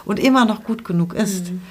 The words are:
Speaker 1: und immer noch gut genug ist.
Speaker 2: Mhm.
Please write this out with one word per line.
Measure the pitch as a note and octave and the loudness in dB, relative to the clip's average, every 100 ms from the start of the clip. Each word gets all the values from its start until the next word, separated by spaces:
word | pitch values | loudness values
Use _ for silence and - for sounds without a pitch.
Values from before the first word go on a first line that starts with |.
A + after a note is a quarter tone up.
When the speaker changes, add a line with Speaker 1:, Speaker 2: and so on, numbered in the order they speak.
Speaker 1:
und | - G#3 | -6 2
immer | C4 C4 | 4 4
noch | A3+ G#3+ | 4 0
gut | - A3+ | -4 -6
genug | - E3+ E3+ | -2 -2 0
ist. | - G#3 F#3+ F3 | -2 -2 -2 -6
Speaker 2:
Mhm. | F3+ - | -10 -12